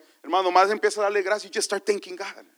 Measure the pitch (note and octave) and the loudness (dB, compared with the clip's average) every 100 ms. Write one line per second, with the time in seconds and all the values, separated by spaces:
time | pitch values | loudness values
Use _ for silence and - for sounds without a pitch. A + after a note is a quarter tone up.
0 | _ _ - F3 F#3 F3+ G3 G#3+ G#3 G3+ | _ _ -4 0 4 6 4 4 0 0
1 | G3+ G3+ F#3+ G#3 G3+ A3 - G3 - G#3 | 0 0 0 -2 -4 -6 -4 -4 -2 -4
2 | - F3+ G3 - - | -4 -12 -12 -14 -20